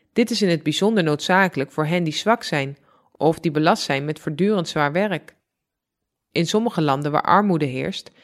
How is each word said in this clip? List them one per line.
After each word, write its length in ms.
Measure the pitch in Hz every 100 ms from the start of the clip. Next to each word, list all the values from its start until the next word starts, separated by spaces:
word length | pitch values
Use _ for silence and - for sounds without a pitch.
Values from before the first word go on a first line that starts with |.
| _
Dit 180 | - 233
is 100 | 220
in 80 | 196
het 140 | 160
bijzonder 400 | 160 - 202 214
noodzakelijk 680 | 156 147 - 185 185 135 131
voor 140 | - 151
hen 180 | 175
die 100 | 160
zwak 300 | 147 208 233
zijn 340 | - 147 135 143 _ _ _
of 280 | - 151 160
die 120 | 175
belast 320 | 151 160 220
zijn 220 | - 139 147
met 140 | 151
voortdurend 480 | 160 147 196 202 160
zwaar 240 | 156 143
werk. 440 | 170 208 156 - _ _ _ _ _ _ _ _ _ _
In 160 | - 170
sommige 340 | 214 233 170
landen 300 | 147 139 147
waar 100 | 151
armoede 440 | - 190 208 160 143
heerst, 460 | 127 156 - - _